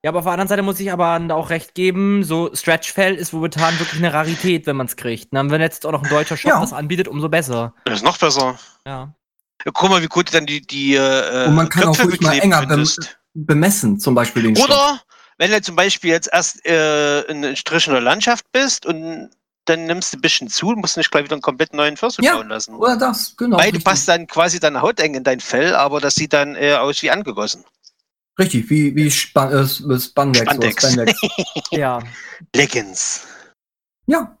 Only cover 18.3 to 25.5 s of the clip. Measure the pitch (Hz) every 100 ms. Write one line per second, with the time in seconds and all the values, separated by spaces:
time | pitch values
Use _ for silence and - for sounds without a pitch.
18.3 | 233 _ 254 269 - - 170 165 160 -
19.3 | _ _ _ - 165 165 175 - 135 160
20.3 | - 120 - 180 226 180 - 156 151 143
21.3 | 147 147 127 160 147 147 147 233 - 262
22.3 | 349 220 220 - - 233 233 254 220 -
23.3 | - 240 180 190 208 190 190 - 170 165
24.3 | 160 175 175 156 135 165 240 156 135 131
25.3 | 127 -